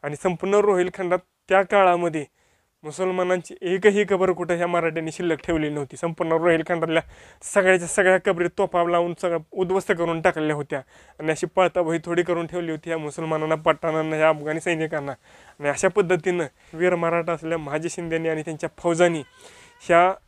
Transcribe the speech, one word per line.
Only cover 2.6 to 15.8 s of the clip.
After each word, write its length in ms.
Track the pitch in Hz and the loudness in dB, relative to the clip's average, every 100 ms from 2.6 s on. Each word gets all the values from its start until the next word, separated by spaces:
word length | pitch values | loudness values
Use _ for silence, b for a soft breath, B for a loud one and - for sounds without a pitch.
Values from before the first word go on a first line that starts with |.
| _ _ | _ _
मुसलमानांची 720 | 151 151 185 185 180 180 - - | -16 -6 -4 -2 0 -2 -4 -10
एकही 420 | 185 190 208 202 | -4 2 4 4
कबर 260 | 202 196 185 | 0 2 2
कुठं 240 | 185 170 | 0 -2
ह्या 120 | 175 175 | -2 0
मराठ्यांनी 460 | 175 165 160 160 | 0 -2 -4 -8
शिल्लक 240 | - 180 156 | -4 -2 -2
ठेवलेली 300 | - 165 151 | -2 -2 -2
नव्हती. 220 | 147 139 - | -4 -8 -6
संपूर्ण 360 | 170 165 165 | -8 -4 -2
रोहिलखंडातल्या 720 | 165 175 165 160 175 160 160 - B B B | 0 2 2 0 -2 0 -2 -2 B B B
सगळ्याच्या 460 | - - 185 185 170 | -2 2 4 4 2
सगळ्या 300 | - 185 185 | 2 4 4
कबरी 300 | 202 175 175 - | 2 0 -2 0
तोफा 260 | 190 180 | 0 2
लावून 300 | 170 175 175 170 | 2 2 0 -2
सगळं 180 | 180 165 160 | -4 -4 -6
उद्ध्वस्त 400 | - 180 190 - 180 | -4 0 -2 0 0
करून 220 | 170 165 | 0 2
टाकलेल्या 360 | 165 160 151 147 | 0 0 -2 -2
होत्या. 260 | 143 143 - b b b | -4 -8 -10 b b b
आणि 100 | 156 | -4
अशी 160 | 156 170 | -2 -2
पळताभुई 520 | - 180 180 165 165 | 2 2 2 0 -2
थोडी 180 | 165 170 | -2 -2
करून 240 | 175 170 165 | 0 -2 -4
ठेवली 240 | 175 170 | -6 -6
होती 180 | 160 165 | -8 -6
ह्या 80 | 165 | -6
मुसलमानांना, 560 | 151 143 160 156 156 | -6 -8 -4 -2 0
पठाणांना, 600 | 160 160 151 165 156 156 156 | 0 0 -2 -2 -2 -2 2
ह्या 120 | 156 | 2
अफगाणी 320 | 156 147 160 | 2 -2 -4
सैनिकांना. 520 | 165 160 160 160 143 127 b b b b | -2 -2 -2 -4 -8 -12 b b b b
आणि 80 | 143 | -4
अशा 200 | 139 | 2